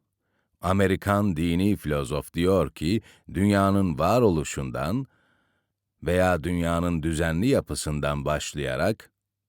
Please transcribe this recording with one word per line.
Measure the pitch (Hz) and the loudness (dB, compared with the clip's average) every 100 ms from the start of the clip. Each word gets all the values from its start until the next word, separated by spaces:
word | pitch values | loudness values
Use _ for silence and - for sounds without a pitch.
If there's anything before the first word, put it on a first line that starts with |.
| _ _ _ _ _ _ | _ _ _ _ _ _
Amerikan | 87 98 95 90 101 101 104 78 | 0 4 4 2 2 2 2 0
dini | 85 85 101 92 | 0 2 2 0
filozof | 76 73 64 73 - | -2 -4 -2 -6 -6
diyor | 80 90 95 69 | -2 2 2 0
ki, | - 78 113 - - - | -2 -2 -2 -4 -18 -8
dünyanın | 87 101 101 98 98 95 71 | 0 2 4 4 2 0 0
varoluşundan | 82 120 113 80 71 - 65 60 73 120 135 _ _ _ _ _ _ _ _ _ | 2 4 4 2 -2 -6 -6 -6 -4 -6 -8 _ _ _ _ _ _ _ _ _
veya | 73 90 92 87 | -2 2 2 0
dünyanın | 78 87 85 85 87 85 | -2 -2 0 0 0 -2
düzenli | 80 78 82 80 120 | -2 -2 -2 0 0
yapısından | 120 - 76 - 73 71 71 | 0 -2 -6 -6 -4 -2 -4
başlayarak | 69 73 - 73 67 64 90 113 - _ _ _ | -2 -4 -6 -8 -6 -2 -2 -4 -10 _ _ _